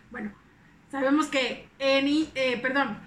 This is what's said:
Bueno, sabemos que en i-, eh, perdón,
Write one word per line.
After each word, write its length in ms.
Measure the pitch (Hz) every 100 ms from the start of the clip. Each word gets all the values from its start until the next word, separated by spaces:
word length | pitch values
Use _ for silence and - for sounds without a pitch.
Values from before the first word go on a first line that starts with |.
| -
Bueno, 200 | 240 208 - _ _ - _ -
sabemos 360 | 269 269 302 302
que 400 | 269 240 - - -
en 280 | 269 269 277
i-, 240 | 302 311
eh, 240 | 262 262 240
perdón, 440 | 262 277 254 -